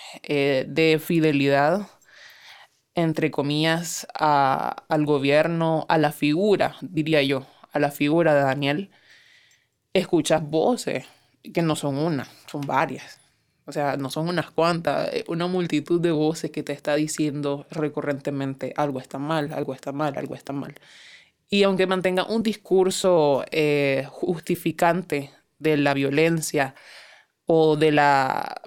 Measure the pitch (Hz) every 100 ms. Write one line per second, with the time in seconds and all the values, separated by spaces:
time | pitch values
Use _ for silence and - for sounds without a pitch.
0 | - - - 147 139 135 127 147 160 156
1 | - 170 156 143 139 139 147 190 196 _
2 | _ - - - - - - _ _ -
3 | 165 156 160 - 143 151 160 165 170 -
4 | - - 156 143 135 139 60 - - 156
5 | 147 143 139 147 160 165 165 160 - 165
6 | 147 - 147 160 214 185 160 - 131 160
7 | 151 151 139 135 131 _ - 151 143 -
8 | 147 165 160 143 139 135 143 151 196 _
9 | _ - _ _ _ _ _ _ _ 190
10 | 180 170 - 160 147 160 226 247 - 143
11 | - _ _ _ - - 165 151 147 139
12 | 165 143 104 - - 151 139 135 156 127
13 | - - _ _ _ _ - 151 143 139
14 | 135 156 165 175 - - 165 170 160 139
15 | - - - 170 175 185 170 151 151 170
16 | 170 151 156 160 147 151 143 143 - 147
17 | 151 - 151 143 143 143 - 165 151 151
18 | 143 139 143 139 135 135 131 - 147 127
19 | - 135 147 160 147 143 143 131 - 143
20 | 151 139 135 131 - 139 135 - - -
21 | - - _ _ - 202 196 185 185 185
22 | 185 185 - 226 220 202 - 190 185 190
23 | 190 175 147 131 - 160 151 147 139 135
24 | 135 - - 165 - 170 170 - 170 170
25 | 185 147 135 _ _ - 151 147 143 139
26 | 135 143 165 165 147 151 135 - - -
27 | - - _ _ - 165 156 151 156 147
28 | 143 139 135 - - -